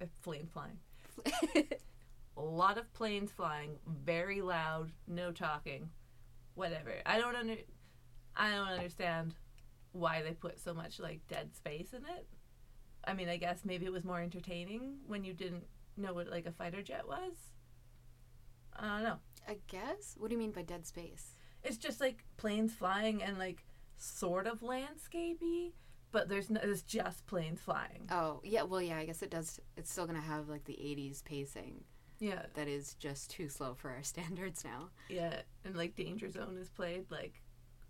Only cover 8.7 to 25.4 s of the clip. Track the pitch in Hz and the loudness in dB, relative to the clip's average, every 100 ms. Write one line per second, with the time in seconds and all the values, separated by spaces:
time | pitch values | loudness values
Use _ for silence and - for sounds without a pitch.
8.7 | 180 175 - 180 165 165 - - - - | 2 0 2 4 4 2 -2 -10 -14 -16
9.7 | - - 180 165 160 160 165 170 - 180 | -16 -10 2 4 4 2 -2 -4 -4 -4
10.7 | 165 170 - 180 156 - 165 156 - - | -4 -4 -6 -6 -6 -4 -4 -4 -6 -4
11.7 | 151 - 247 285 359 - - - - - | -4 -6 -8 -6 -6 -8 -14 -16 -18 -18
12.7 | - - - - 190 175 175 175 175 196 | -18 -16 -4 0 2 2 2 2 2 2
13.7 | 180 190 185 185 175 175 175 180 175 175 | 2 2 2 2 2 0 -2 -4 -2 -2
14.7 | 220 269 277 247 208 190 175 185 175 - | -2 -4 -6 -2 -2 -2 -2 -2 -4 -6
15.7 | - - - 196 175 175 170 170 165 175 | -12 -10 -4 0 0 0 -2 -2 -2 -2
16.7 | 196 196 349 - 285 370 349 - - - | -2 -2 -4 -2 -2 -2 -4 -10 -14 -16
17.7 | - - - - - - - - - - | -18 -18 -18 -18 -18 -18 -16 -16 -16 -12
18.7 | - 214 208 220 165 - - - 208 - | -4 0 2 2 0 -6 -10 -6 -6 -6
19.7 | 190 247 403 - - 214 233 220 208 170 | -4 -2 -2 -6 -4 0 2 2 0 -4
20.7 | 175 160 175 170 - - - - - 277 | -4 -6 -8 -8 -10 -12 -14 -16 -6 -2
21.7 | 226 302 233 262 254 - - 214 208 220 | 0 0 4 4 4 -6 -2 2 6 4
22.7 | 226 185 196 220 208 190 190 185 165 - | 4 4 6 6 4 2 2 0 -2 -8
23.7 | - - - - - 185 180 208 226 233 | -16 -14 -10 -8 0 4 4 4 2 0
24.7 | 254 277 320 - 339 339 339 | 0 0 -6 -4 0 2 2